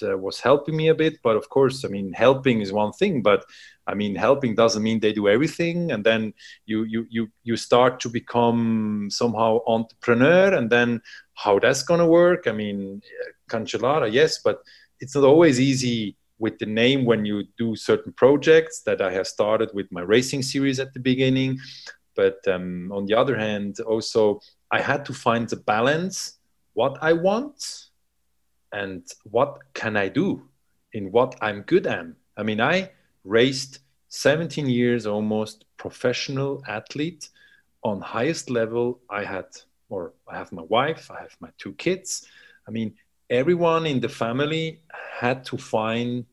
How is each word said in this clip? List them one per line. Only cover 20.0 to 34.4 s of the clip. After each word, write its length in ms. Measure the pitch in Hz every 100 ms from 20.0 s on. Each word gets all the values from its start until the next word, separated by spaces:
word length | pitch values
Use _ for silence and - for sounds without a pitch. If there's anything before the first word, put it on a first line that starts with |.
| 87 117 131 143
series 360 | 131 139 139 131
at 140 | 131
the 80 | 131
beginning. 580 | 127 127 131 131 131 131 - - - - _ -
But, 320 | 98 - 98
um, 420 | 92 90 90 90
on 120 | 101 98
the 100 | 110
other 220 | 131 113
hand, 440 | 110 104 101 98
also, 580 | 113 110 - 117 107 104 _ _ -
I 80 | 104
had 240 | - 139 139
to 80 |
find 360 | 131 127 117 113
the 80 | 98
balance, 800 | - 107 127 156 185 190 - - _ _ _
what 240 | - 131 135
I 100 | 156
want 800 | 170 185 214 294 - - - - _ _ _ _ _ _ _ -
and 320 | 104 98 92 - -
what 340 | - 110 - - _
can 240 | - 110 107
I 100 | 98
do 400 | 135 190 - - _ _ _ _
in 180 | 113 95
what 240 | 110 127 -
I'm 220 | 107 104
good 220 | - 180 190
at. 200 | 104 82 80 _ -
I 60 |
mean, 180 | 107 107
I 300 | 127 185 190 _ _ _ 95
raced 540 | 110 131 131 - - _ _ _
seventeen 580 | - 139 156